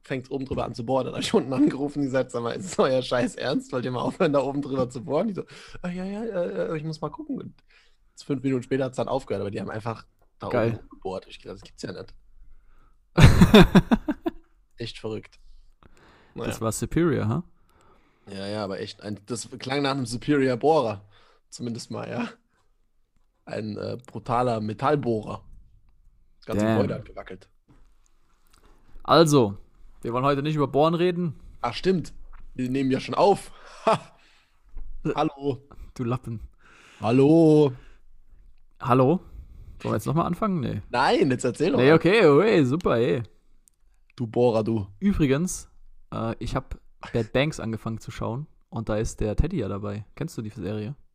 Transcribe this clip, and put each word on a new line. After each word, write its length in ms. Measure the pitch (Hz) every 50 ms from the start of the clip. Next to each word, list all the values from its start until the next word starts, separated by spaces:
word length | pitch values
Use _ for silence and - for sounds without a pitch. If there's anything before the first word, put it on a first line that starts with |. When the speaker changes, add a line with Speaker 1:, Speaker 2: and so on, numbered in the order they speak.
| -
Speaker 1:
fängt's 260 | - 139 131 127 -
oben 140 | - 135 135
drüber 200 | 127 - 127 117
an 100 | 110 110
zu 100 | - 117
bohren. 200 | 117 131 131 123
Dann 80 | 127 -
hab 60 | -
ich 120 | - - -
unten 200 | 214 143 127 135
angerufen 460 | 127 294 - - 131 143 143 147 147
und 60 | 143
gesagt, 260 | 131 127 131 127 -
„Sag 120 | - 120 117
mal, 80 | 113
ist 200 | - - 190 180
das 80 | - -
euer 220 | 202 139 131 131
Scheiß 340 | 123 - 131 123 120 - -
ernst? 360 | - - 123 - 262 - -
Wollt 140 | 143 127 120
ihr 60 | 131
mal 100 | 127 120
aufhören, 320 | - 131 - - 190 160 139
da 80 | 143
oben 200 | 131 139 139 143
drüber 280 | 139 131 135 135 127 120
zu 120 | - 127 107
bohren?“ 240 | 87 135 156 196 233
Die 40 | 190
so, 120 | 165 - - - - - - - -
„Ah, 60 | - 180
ja, 140 | 180 185 185
ja, 200 | 190 202 208 233
äh, 460 | 226 196 180 175 196 202 185 170 - 165
äh, 40 | 156
ich 60 | 151
muss 160 | 160 160 -
mal 100 | - 151
gucken.“ 280 | - - 302 302 269 -
Und 140 | - - - _ _ _ _ _ _ _ _ _ _ _ _ -
fünf 220 | - - 147 131 123
Minuten 200 | 139 135 127 117
später 200 | - 135 135 135
hat's 140 | 131 127 -
dann 100 | 117 -
aufgehört, 320 | 123 135 - - 107 101
aber 100 | 101 101
die 100 | 104 110
haben 80 | 98 -
einfach 360 | - 110 101 117 113 - - - _ _ _ _ _ _
da 100 | - 101
Speaker 2:
Geil. 240 | - 120 110 117 117 -
Speaker 1:
oben 120 | - -
gebohrt. 360 | - - - 95 92 95 - -
Ich 100 | - -
gedacht, 160 | - 101 95
„Das 80 | 98 -
gibt's 200 | - - - -
ja 100 | 107 90
nicht.“ 200 | 90 - - - - - - - - - - - - - - - - - _ _ _ _ _ -
Speaker 2:
<laughs> 520 | - - - - - 180 - - 214 - - - 185 - - 233 - - - - - - - - - - _ _ _ _ _ _ -
Speaker 1:
Echt 220 | 117 110 - -
verrückt. 400 | - 110 110 104 - - _ - - - - - - - - _ - - - - - - - - _ _ -
Speaker 2:
Das 0 |
Speaker 1:
Naja. 260 | - 113 110 104 -
Speaker 2:
war 100 | 110 113 107
Superior, 540 | - 120 113 - 156 170 170 127 110 104 107
ha? 140 | 117 160 - - _ _ _ _ _ _ _ _ _ _ _ _ _ _ _ -
Speaker 1:
Ja, 180 | 98 98 98 98
ja, 140 | 104 107 104
aber 160 | 98 98 -
echt, 200 | 107 107 - -
ein, 180 | - 104 104 - -
das 220 | - 127 110 - - - 120
klang 240 | - 127 131 143 143
nach 80 | 135
einem 140 | 135 139 127
Superior 520 | 107 120 117 - 147 147 143 131 131 123 113
Bohrer. 480 | - 143 160 156 127 113 104 98 - - _ - _ _ _ _ _ _
Zumindest 420 | - - 120 120 113 117 - -
mal, 180 | 110 113 113 -
ja. 180 | - - 240 - - - _ _ _ _ _ _ _ _ _ _ _ _ _ _ _ _ _ _ _ _ _
Ein, 320 | - 107 107 110 107 107 98
äh, 200 | 98 104 110 117 -
brutaler 540 | - - 117 - - 120 120 123 123 117 110
Metallbohrer. 840 | 107 107 107 - 135 139 151 147 123 120 113 107 104 - 104 107 - - - - - - _ _ _ _ _ _ _ - _ _ _ _ _ _
Das 80 | _ -
ganze 180 | 107 101 107
Speaker 2:
Damn. 100 | 110 113
Speaker 1:
Gebäude 200 | 113 - - -
hat 100 | - -
gewackelt. 420 | - - - - - 92 92 - _ _ _ _ _ _ - - - _ _ _ _ _ _ _ _ _ _ _ _ _ _ - - - _ _ - - - -
Speaker 2:
Also, 540 | - 135 151 170 156 147 143 117 101 98 - - _ _ - - - - -
wir 120 | - 120 117
wollen 120 | 123 131
heute 160 | 143 143 139
nicht 140 | 139 160 156
über 120 | 151 143 123
Bohren 260 | - 139 147 - 170
reden. 460 | 160 175 180 175 170 180 165 - - - - - -
Speaker 1:
Ach, 120 | - 120 113
stimmt. 400 | - - 180 190 170 139 - - - - - - - - - -
Wir 160 | - 127 123
nehmen 220 | 127 139 135 131
ja 80 | 131 -
schon 160 | - - 123
auf. 360 | - 160 202 190 - - - - -
<laughs> 40 | - - - - -
Ha. 140 | 220 226 233 - - - _ _ _ _ _ _ _ _ _ _ - - - - - - - - 156 -
Hallo. 460 | 147 151 156 - 139 139 143 127 123 - - - - - - -
Speaker 2:
Du 100 | - 127
Lappen. 340 | 117 123 127 - - 117 107 - - - _ - - - - - - - -
Speaker 1:
Hallo. 720 | - 107 120 131 135 147 160 165 165 156 151 151 151 139 127 - - - - - - - - - - - - - - - - - - - _ -
Speaker 2:
Hallo? 400 | - 123 120 131 131 131 165 190 - - - - - - - - - - - -
Wollen 100 | - 120
wir 40 | 113 110
jetzt 80 | -
nochmal 200 | 131 131 165 165
anfangen? 360 | - 175 - 233 208 185 165
Nee. 200 | 120 110 107 107 - -
Speaker 1:
Nein, 400 | 123 123 139 165 226 233 196 139
jetzt 120 | 127 120 -
erzähl 280 | 127 113 - 143 185 277
doch 40 | 240
Speaker 2:
Nee, 100 | 123 135
Speaker 1:
mal. 60 | 160
Speaker 2:
okay, 300 | 156 - 165 202 233 202
okay, 380 | 156 143 147 190 226 214 175 139
super, 320 | 120 131 170 - 220 131 117
ey. 260 | 117 147 85 117 110 - - _ _ _ - - _ _ _ _ _ _ _ _ _ _ _
Speaker 1:
Du 100 | - 123 110
Bohrer, 360 | 107 123 120 123 110 113 107
du. 240 | 113 113 110 98 - - -
Speaker 2:
Übrigens, 680 | 190 202 196 - 160 131 131 143 175 185 - - - - _ - - - - - - - -
äh, 200 | 110 110 113 113 -
ich 160 | 113 110 -
hab 240 | 131 - - - - - - - - - -
Bad 220 | - 120 113 107 -
Banks 260 | 127 139 156 143 -
angefangen 400 | - 110 110 107 - 117 113 110
zu 100 | - -
schauen 360 | - - 113 107 113 131 151 - _ _ _ _
und 180 | - 117 110 -
da 80 | 110 107
ist 220 | 113 120 - -
der 160 | 107 107 101
Teddy 220 | - - 156 202 156
ja 80 | 107 98
dabei. 380 | 101 98 104 101 101 104 104 - -
Kennst 220 | - 143 160 - -
du 40 |
die 80 | 110 107
Serie? 460 | - - - 98 107 107 104 107 147 - - - _